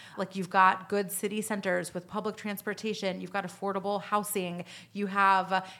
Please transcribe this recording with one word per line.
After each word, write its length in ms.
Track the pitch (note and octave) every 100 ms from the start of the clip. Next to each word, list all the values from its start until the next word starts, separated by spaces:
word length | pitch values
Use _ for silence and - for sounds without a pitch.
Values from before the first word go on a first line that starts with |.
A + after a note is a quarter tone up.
| - -
Like, 180 | F#3+
you've 140 | G3 F3+
got 400 | G3 F#3 F#3 F3+
good 240 | G3+ G3
city 300 | - G#3 G#3+
centers 500 | G#3+ G#3 F#3+ F3+ F3+
with 140 | F3+ F3
public 260 | G#3 G#3
transportation, 840 | - G#3 G3 - G3 A3 G#3 G3 F3+
you've 140 | F3+ G3
got 60 | F#3
affordable 540 | - G3 F#3+ F#3 G3+
housing, 640 | - G#3 G3+ G#3 F3+ F3 F3 - -
you 120 | G3 G3+
have, 440 | G3 G3 F#3+ F3
uh, 80 | F#3 F#3 -